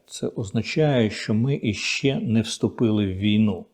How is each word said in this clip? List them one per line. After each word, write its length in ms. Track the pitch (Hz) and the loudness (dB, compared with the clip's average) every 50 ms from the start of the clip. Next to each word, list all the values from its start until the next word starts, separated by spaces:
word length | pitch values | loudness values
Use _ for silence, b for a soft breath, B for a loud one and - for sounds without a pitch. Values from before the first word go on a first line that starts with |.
| _ - | _ -18
це 200 | - - - - | -12 -8 -8 -6
означає, 840 | - - 113 98 - 117 107 - - 160 156 147 139 123 113 104 | -6 -6 -8 -4 -4 -4 -4 -2 0 2 2 4 4 4 2 2
що 240 | - - - - 113 | 0 -4 -4 -2 0
ми 260 | 107 117 135 143 - - | 0 2 0 0 0 0
іще 560 | 120 101 - - - - - - 139 135 - 240 | -2 -2 -2 -4 -4 -4 0 0 0 0 0 -2
не 180 | 143 107 113 | 0 0 0
вступили 640 | 110 - - - - 110 - - 123 113 107 107 104 | 0 0 -4 -2 -2 -2 0 0 0 2 2 2 0
в 80 | 98 92 | 0 -2
війну. 520 | 92 101 104 104 107 110 107 98 87 - _ | 0 0 2 4 4 4 2 0 -4 -8 _